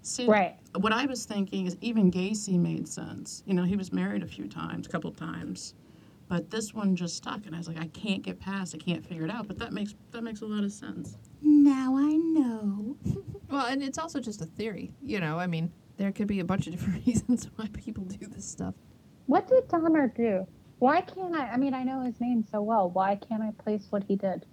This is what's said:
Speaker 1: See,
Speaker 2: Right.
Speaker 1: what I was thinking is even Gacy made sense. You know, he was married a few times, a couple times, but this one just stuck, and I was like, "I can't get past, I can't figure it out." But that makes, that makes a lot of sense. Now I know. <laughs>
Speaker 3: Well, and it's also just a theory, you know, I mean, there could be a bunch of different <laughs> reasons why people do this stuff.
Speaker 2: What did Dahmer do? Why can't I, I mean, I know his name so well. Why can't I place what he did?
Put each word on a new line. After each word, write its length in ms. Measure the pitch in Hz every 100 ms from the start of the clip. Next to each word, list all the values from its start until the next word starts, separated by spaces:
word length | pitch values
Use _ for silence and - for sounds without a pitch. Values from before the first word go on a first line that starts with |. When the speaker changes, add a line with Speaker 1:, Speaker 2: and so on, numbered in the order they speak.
Speaker 1:
See, 240 | - - 240
Speaker 2:
Right. 300 | 214 175 - - 196
Speaker 1:
what 140 | 208
I 100 | 226
was 220 | 277 247 -
thinking 400 | 208 190 196 185
is 100 | 196
even 280 | 226 220 185
Gacy 480 | 180 190 214 202 175
made 300 | 170 160 -
sense. 540 | - - - - - -
You 60 |
know, 120 | 185
he 120 | 180 202
was 160 | 190
married 300 | 185 190 208
a 40 | 165
few 220 | - -
times, 380 | - - - -
a 40 |
couple 200 | 170 170
times, 640 | - 165 170 - 180 - - - - - - -
but 220 | 175 -
this 220 | 220 214
one 240 | 220 202 180
just 200 | 175 -
stuck, 280 | - -
and 100 | 185
I 40 | 170
was 100 | 170
like, 80 | 160
"I 100 | 165
can't 340 | - 214 196
get 160 | 190 180
past, 340 | 185 196 180
I 40 | 160
can't 260 | - 165
figure 200 | - 170 160
it 40 |
out." 180 | 233 208
But 100 | 190
that 140 | 233
makes, 200 | 214 202 - -
that 100 | 240
makes 180 | 226 214
a 60 | 220
lot 180 | 208
of 80 | 202
sense. 460 | - - - - - - -
Now 540 | 302 294 285 262 262 269
I 140 | 294 311
know. 800 | 330 311 247 220 208 202 214 294
<laughs> 200 | - 392 - 403 -
Speaker 3:
Well, 140 | 277 240
and 160 | 269
it's 140 | 269 302
also 220 | 330 302
just 200 | 240 208
a 40 | 160
theory, 460 | - 220 175 139 -
you 180 | 285 208
know, 180 | 160 165
I 80 | 180
mean, 260 | 165 165 - - -
there 160 | 196
could 140 | 196 202
be 120 | 202
a 40 |
bunch 220 | 175 190 -
of 60 |
different 320 | 175 208 170 -
<laughs> 0 |
reasons 440 | 220 - 240 - -
why 100 | 220
people 320 | - - 208
do 220 | 185 202 202
this 180 | - -
stuff. 280 | - 92 - - - - - -
Speaker 2:
What 200 | 320 415
did 200 | 508 508
Dahmer 460 | 339 320 311 262
do? 320 | - 233 190 190 - - -
Why 220 | 247 330
can't 340 | 370 381 370
I, 140 | 330 240
I 40 | 240
mean, 160 | 277
I 80 | 262
know 200 | 254 262
his 180 | 254 -
name 240 | 240 240 208
so 100 | 214
well. 260 | 208 226 180
Why 260 | 185 190 202
can't 260 | - 220
I 80 | 220 214
place 240 | - 214 -
what 140 | 208
he 120 | 196 196
did? 280 | 190 180 -